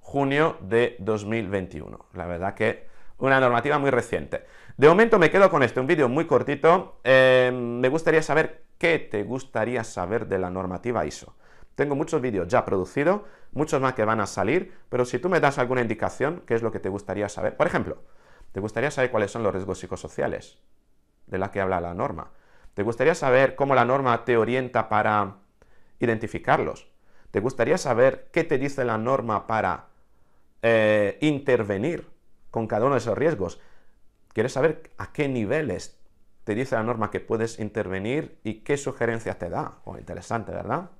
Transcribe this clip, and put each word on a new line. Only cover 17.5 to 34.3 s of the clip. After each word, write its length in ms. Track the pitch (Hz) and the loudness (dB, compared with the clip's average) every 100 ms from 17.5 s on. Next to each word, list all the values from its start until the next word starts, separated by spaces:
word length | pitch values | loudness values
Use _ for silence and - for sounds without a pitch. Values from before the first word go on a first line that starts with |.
| - | 0
Por 100 | 156 | -2
ejemplo, 360 | 170 92 - - - _ - - | 0 -4 -8 -14 -20 _ -20 -12
¿te 80 | - | -8
gustaría 300 | 107 110 139 | -6 -2 -4
saber 200 | 139 127 | 0 0
cuáles 200 | 113 101 | 0 -2
son 120 | 117 | -2
los 100 | 107 | -2
riesgos 260 | 92 95 92 | -2 -6 -8
psicosociales 800 | 90 92 - - 69 - - _ _ _ _ _ _ _ - | -8 -12 -10 -4 -4 -4 -12 _ _ _ _ _ _ _ -10
de 120 | 95 | -6
la 120 | 98 | -4
que 100 | 101 | -4
habla 200 | 95 92 | -2 -2
la 140 | 87 | -4
norma? 380 | 87 135 82 - - _ - - | -6 -6 -8 -14 -18 _ -20 -16
¿Te 80 | - | -6
gustaría 320 | 101 113 135 | -4 2 2
saber 400 | 165 143 131 135 | 2 4 6 4
cómo 200 | - 139 | 2 2
la 100 | 131 | 4
norma 400 | 120 135 135 117 | 4 2 2 0
te 120 | - 120 | 2 2
orienta 520 | 110 127 127 117 - | 2 0 0 -2 0
para 480 | 107 110 107 98 - _ _ _ - - - | 0 2 0 -2 -6 _ _ _ -20 -20 -4
identificarlos? 920 | 120 110 110 - - 147 80 - - _ _ - - | -2 0 -4 -6 0 0 0 -6 -16 _ _ -20 -6
¿Te 100 | 101 | -2
gustaría 380 | 113 - 117 180 | -2 0 0 0
saber 500 | 147 117 131 131 - | 0 4 4 2 -4
qué 120 | - | -4
te 140 | 160 147 | 0 0
dice 260 | 139 139 | -2 -2
la 140 | 123 110 | -2 -2
norma 480 | 113 135 117 107 - | 0 -2 0 -4 -2
para, 400 | 110 95 82 - _ _ _ _ _ _ _ | -2 0 -4 -10 _ _ _ _ _ _ _
eh, 560 | 117 113 107 107 101 - | 2 4 4 4 2 0
intervenir 880 | 156 143 135 123 104 98 131 175 - - - - - | 0 0 2 0 2 -2 -2 -4 -10 -20 -20 -20 -10
con 160 | 117 110 | -6 -2
cada 200 | 110 127 | 0 2
uno 80 | |
de 60 | 135 | 0
esos 160 | 113 107 | 0 0
riesgos? 440 | 151 127 87 - - - - _ - _ _ | 0 0 -6 -8 -20 -20 -20 _ -20 _ _